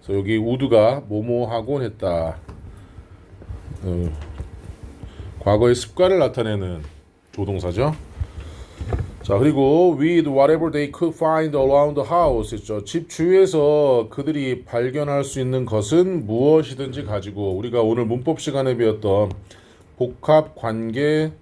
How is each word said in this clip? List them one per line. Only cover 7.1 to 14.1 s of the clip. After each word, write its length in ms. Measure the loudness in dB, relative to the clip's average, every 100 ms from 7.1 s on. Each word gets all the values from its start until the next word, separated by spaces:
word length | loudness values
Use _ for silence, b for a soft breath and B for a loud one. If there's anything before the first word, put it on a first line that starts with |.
| _ _
조동사죠. 640 | -8 -4 -4 -4 -2 -2 -2 -12 -10 B B B B B B B B B -8
자, 160 | -2 2
그리고 580 | 2 4 4 4 4 4
with 280 | 2 2 2
whatever 440 | 4 4 4 0
they 180 | -2 -4
could 240 | -2 -4 0
find 400 | 0 0 0 2
around 380 | 4 4 4
the 140 | 0 0
house 480 | 2 2 2 -2 -8
있죠. 280 | -6 -8
집 240 | -4 -6 -6
주위에서 1000 | -2 4 6 4 4 4 4 4 4 0